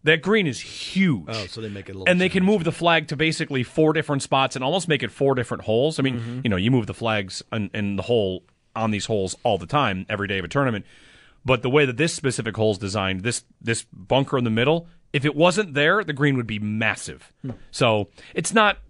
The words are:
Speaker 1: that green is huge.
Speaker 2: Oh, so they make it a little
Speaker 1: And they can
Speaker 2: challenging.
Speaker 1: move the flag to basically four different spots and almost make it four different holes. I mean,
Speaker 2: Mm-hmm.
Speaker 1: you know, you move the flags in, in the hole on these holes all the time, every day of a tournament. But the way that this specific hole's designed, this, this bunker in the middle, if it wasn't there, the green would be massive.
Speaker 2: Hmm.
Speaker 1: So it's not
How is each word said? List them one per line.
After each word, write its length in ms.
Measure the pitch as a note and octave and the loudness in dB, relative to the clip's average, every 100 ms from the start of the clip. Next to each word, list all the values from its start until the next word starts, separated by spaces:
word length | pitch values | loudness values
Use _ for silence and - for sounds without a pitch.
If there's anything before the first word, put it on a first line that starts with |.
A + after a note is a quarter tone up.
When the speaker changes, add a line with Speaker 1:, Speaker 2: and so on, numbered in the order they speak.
Speaker 1:
that 180 | D3 D#3+ | 4 2
green 260 | F3 A3 F3 | 4 2 2
is 120 | A#2 | -2
huge. 640 | - - - F#3 F#3+ A2+ E2 | -10 -12 -6 2 2 2 -2
Speaker 2:
Oh, 180 | A2+ F#2 | -8 -8
so 140 | - | -10
they 80 | A2 | -10
make 180 | G2 G2 | -10 -12
it 60 | F#2+ | -4
a 40 | |
little 100 | F#2+ | 0
Speaker 1:
And 80 | F3+ | 2
they 80 | F#3 | 2
can 120 | F#3 | 2
Speaker 2:
challenging. 100 | F#3 G#3 | 2 2
Speaker 1:
move 80 | E3 | 0
the 60 | |
flag 360 | - E3+ E3 D#3+ | 0 2 2 0
to 60 | C#3 | -2
basically 480 | D#3+ D#3 D#3 C3+ | -2 0 -2 -2
four 300 | A#2+ - D#3 | -2 2 2
different 280 | D#3 D3 C#3 | 2 0 -2
spots 340 | - C#3 C3+ C3+ | 2 2 2 0
and 80 | C3 | -2
almost 220 | F#3 E3+ | -2 0
make 140 | C#3+ | -2
it 80 | B2 | -2
four 220 | - C#3 C3 | 0 2 2
different 280 | - G2 | -2 -6
holes. 360 | - A2+ D3 D#3+ | 0 2 2 0
I 40 | |
mean, 160 | C3+ B2 | -2 -2
Speaker 2:
Mm-hmm. 200 | A2+ B2 | -8 -4
Speaker 1:
you 60 | C3+ | 0
know, 80 | F#2 | 0
you 140 | G#2 | 2
move 160 | C3 G#2 | 2 0
the 60 | |
flags 480 | G2+ A2+ G#2+ G2 - - | -4 -2 -2 -4 -12 -8
in, 180 | A2+ G2 | -6 -4
in 220 | G#2+ G2+ G2 | -4 -4 -4
the 80 | |
hole 400 | F2+ A#2+ G2 F#2 _ _ _ A2+ | 0 0 0 -4 _ _ _ -4
on 160 | A2 | -2
these 140 | G#2 - | -2 -2
holes 300 | G#2+ F#2 - | -2 -2 -2
all 140 | A#2+ G#2 | -2 -2
the 80 | E2+ | 0
time, 380 | D3 B2+ F#2 F#2+ | 0 0 -2 -6
every 180 | G#2 G2 | -6 -2
day 120 | F#2+ | -4
of 60 | F2 | -2
a 20 | |
tournament. 360 | C#3 C3+ G#2+ - - - - _ _ - | 0 0 -2 -8 -20 -20 -20 _ _ 0
But 160 | B2+ | 0
the 80 | B2+ | 4
way 160 | C#3+ C#3 | 4 2
that 120 | A#2 | 2
this 160 | E3 | -2
specific 420 | - C3+ A#2 A2+ G2+ | 0 -4 -2 -4 0
hole's 200 | G#2+ G2 | 0 0
designed, 440 | G2+ G2+ F#2+ F#2+ | -2 -2 -2 -2
this, 220 | G#2 A#2 _ _ | -2 -4 _ _
this 220 | - A2+ - | -4 -4 -6
bunker 440 | - F#2 B2 C3+ C#3 | -20 0 2 2 0
in 60 | |
the 60 | A#2+ | 0
middle, 380 | A2 B2+ E3+ E3+ - _ | 2 2 0 -2 -20 _
if 120 | D3 C#3+ | -2 -2
it 100 | C#3+ | 4
wasn't 380 | E3+ F3+ G3+ | 4 4 -2
there, 300 | C#3 D3+ G3+ | 0 2 2
the 100 | F3+ | 0
green 240 | C#3 C#3+ C3+ | 0 2 2
would 100 | A2+ | -2
be 100 | G#2+ | -4
massive. 720 | G#2+ G#2+ A2+ G2+ - C2 - _ | -2 0 0 -2 -8 -14 -20 _
Speaker 2:
Hmm. 100 | C3+ A2+ - | -12 -12 -14
Speaker 1:
So 400 | - B2+ G#2+ G2+ - - | 2 4 4 0 -10 -8
it's 200 | - D#3+ | -6 0
not 260 | A3+ G#3 F#3+ - | 2 2 0 -10